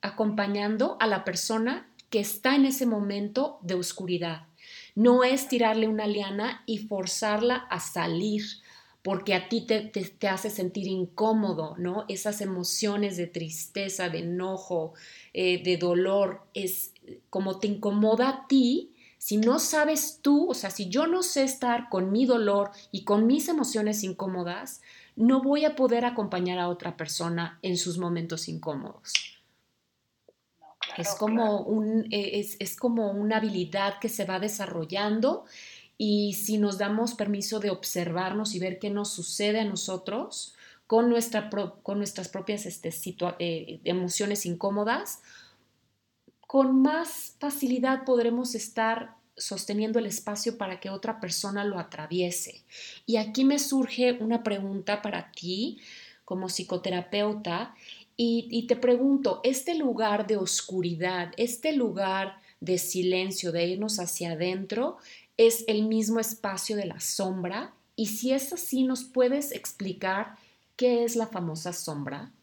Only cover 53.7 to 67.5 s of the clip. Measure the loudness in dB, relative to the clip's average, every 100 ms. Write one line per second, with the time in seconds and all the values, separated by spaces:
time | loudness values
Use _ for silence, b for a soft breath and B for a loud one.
53.7 | 0 0 2 2 2 0 0 0 -2 -4
54.7 | -6 -2 -2 -2 -6 -8 -12 -6 -4 -4
55.7 | -6 B B B B -8 -6 -4 -6 -4
56.7 | -4 -2 -4 -2 -2 -2 -2 -4 -4 -6
57.7 | B B B B -2 2 2 0 -4 0
58.7 | 2 4 6 6 4 2 2 0 0 0
59.7 | 0 0 2 2 0 2 0 0 -2 -2
60.7 | -2 -2 0 -2 -2 -4 -2 -2 0 0
61.7 | 2 0 0 0 0 -2 -8 B B -2
62.7 | 0 0 0 2 2 0 -2 -2 0 0
63.7 | 0 -2 -2 -4 -4 -4 -2 -2 -2 -4
64.7 | -2 -2 -4 B B B 6 6 6 0
65.7 | 0 2 2 2 0 -2 -4 -6 -6 -4
66.7 | -4 -4 -6 -6 -2 -2 -2 -4